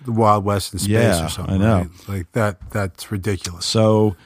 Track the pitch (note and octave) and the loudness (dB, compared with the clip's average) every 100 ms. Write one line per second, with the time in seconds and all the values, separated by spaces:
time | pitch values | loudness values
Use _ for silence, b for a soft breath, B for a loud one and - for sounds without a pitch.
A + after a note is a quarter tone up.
0 | C3 A2+ G#2+ G#2 G2 G2+ - F#2 G2 G#2+ | -6 0 2 2 0 -2 -4 -4 0 2
1 | A#2 E2+ D#2+ F2+ - F#2 G#2+ G2+ E2+ - | 2 2 -2 -6 -4 0 2 2 0 -8
2 | - G2 E2 B2 G#2 F2+ - G#2+ G2 - | -10 -10 -6 -2 -2 -2 -8 -6 -6 -8
3 | - G#2 G2 G2 F#2+ E2+ - A2+ A2 A2 | -8 -6 -4 -4 -6 -8 -2 2 4 4
4 | G#2+ - | 2 0